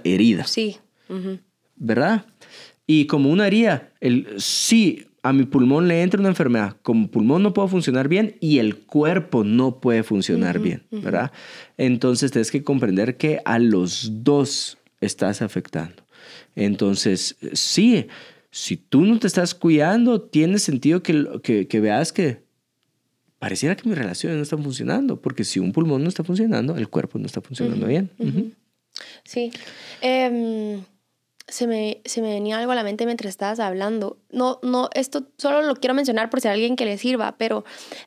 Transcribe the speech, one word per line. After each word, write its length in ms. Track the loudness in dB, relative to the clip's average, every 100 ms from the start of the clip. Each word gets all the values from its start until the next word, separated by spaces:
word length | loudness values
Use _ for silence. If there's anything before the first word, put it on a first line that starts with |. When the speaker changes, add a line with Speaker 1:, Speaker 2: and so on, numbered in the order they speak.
| 0
Speaker 1:
herida. 400 | 4 4 4 -2
Speaker 2:
Sí. 320 | -4 -4 -8 _ _ -12
Ujú. 300 | -10 -8 -10 _ _ _ -8
Speaker 1:
¿Verdad? 500 | -2 0 2 0 -4 _ -20 -20 -20 _ 2
Y 180 | 2 4
como 220 | 2 4
una 160 | 4 4
herida, 420 | 4 4 0 -4 _
el, 280 | 0 0 -2 -6
sí, 680 | -4 -2 4 4 4 0 -10 _
a 100 | 2
mi 100 | 2 4
pulmón 420 | 4 4 4 4
le 140 | 4
entra 180 | 2 2
una 100 | 2
enfermedad, 480 | 2 2 0 -2 -4
como 280 | 0 0 2
pulmón 320 | 2 2 4
no 100 | 2
puedo 140 | 2 0
funcionar 400 | 0 0 0 2
bien 280 | 2 0 -2
y 180 | 2 4
el 180 | 2 -2
cuerpo 640 | -2 2 2 0 0 0
no 360 | 2 2 2 0
puede 220 | 2 2
funcionar 540 | 2 -2 0 0 0 0
Speaker 2:
Ujú, 80 |
Speaker 1:
bien, 200 | -2 -4 -10
Speaker 2:
ujú. 100 | -10
Speaker 1:
¿verdad? 280 | -4 -4 -4 -8 -20 -20 -16 -2
Entonces 540 | 0 2 0 2 0
tienes 180 | 0 0
que 140 | -2
comprender 540 | -2 0 2 2 0 0
que 220 | -2 -2 0
a 140 | 2
los 640 | 4 2 0 -4 -8 -2
dos 540 | 2 2 2 -4 -8 -12 _ _
estás 400 | -6 -2 -2 -2
afectando. 580 | -4 -6 -6 -8 -8 -14 _ -20 -20 -20 -14 -2
Entonces, 800 | -2 2 0 2 0 0 -4 -8 -8
sí, 540 | -4 0 4 4 4 0 -12 -20 _ _
si 280 | -12 -8 -8
tú 280 | _ 4 4
no 140 | 4
te 80 | 2
estás 260 | 0 0
cuidando, 680 | 0 2 4 4 4 4 2
tiene 360 | 0 2 2 2
sentido 460 | 0 0 2 2
que, 240 | 2 0 0 -4
que, 240 | 0 0 2
que 120 | 0
veas 320 | 2 2 0
que 300 | 0 -2 -4 _ _ _ _ _ _ _ _ _ _
pareciera 360 | -8 -4 -2 -2
que 120 | -4
mis 100 | -4
relaciones 400 | -4 -6 -4 -4
no 60 |
están 200 | -4 -6
funcionando, 580 | -6 -6 -4 -2 -2 -4
porque 220 | -6 -6
si 160 | -4 -2
un 120 | -2
pulmón 300 | 0 0 0
no 60 | -2
está 140 | -4
funcionando, 520 | -4 -2 0 0 -2 -4
el 140 | -4
cuerpo 300 | -4 -4 -8
no 60 | -8
está 160 | -10
funcionando 400 | -12 -6 -4 -2 0
Speaker 2:
Ujú, 20 |
Speaker 1:
bien. 220 | -2 -2 -6
Speaker 2:
ujú. 120 | -4
Speaker 1:
Ujú. 220 | -2 -4 -10 _ _ _ -20 -20 -20
Speaker 2:
Sí. 280 | -12 -8 -8 -10 -18 -20 -20 -6
Em, 840 | -2 0 0 0 -2 -4 -6 -8 -12 _ _ _ _ -20 -16
se 180 | -6 -2
me, 340 | -2 -4 -6 -8
se 160 | -6
me 120 | -4
venía 260 | -4 -4 -4
algo 140 | -2
a 20 | -2
la 80 |
mente 220 | -4 -4 -4
mientras 240 | -4 -8
estabas 300 | -6 -6 -4
hablando. 580 | -4 -2 -4 -4 -6 -10 _
No, 300 | -2 -2 -2
no, 280 | -2 -2 -2
esto 340 | -4 -4 -6 -8 -6
solo 240 | 0 0
lo 140 | 0 0
quiero 160 | 0
mencionar 360 | 0 0 -2 -2
por 120 | -2
si 60 | 0
a 40 |
alguien 240 | 0 0 -2
que 100 | -4
le 120 | -4
sirva, 380 | -2 -2 -4 -4
pero 260 | -4 -4 -8 -18 -18 -20